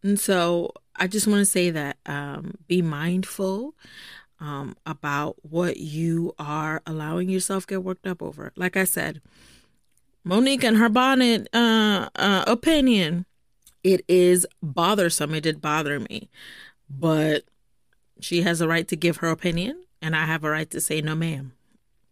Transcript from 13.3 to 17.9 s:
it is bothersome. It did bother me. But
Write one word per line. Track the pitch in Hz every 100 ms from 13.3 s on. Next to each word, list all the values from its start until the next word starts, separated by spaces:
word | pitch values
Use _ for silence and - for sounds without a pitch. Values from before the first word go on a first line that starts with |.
| _ _ _ _ _
it | 185 185 -
is | 180 180 180 165 _
bothersome. | 160 139 170 208 175 - 147 156
It |
did | 156 151
bother | 156 151 151 143
me. | 110 - - - - - - _ _
But | 139 160 156 156 151 - _ _ _ _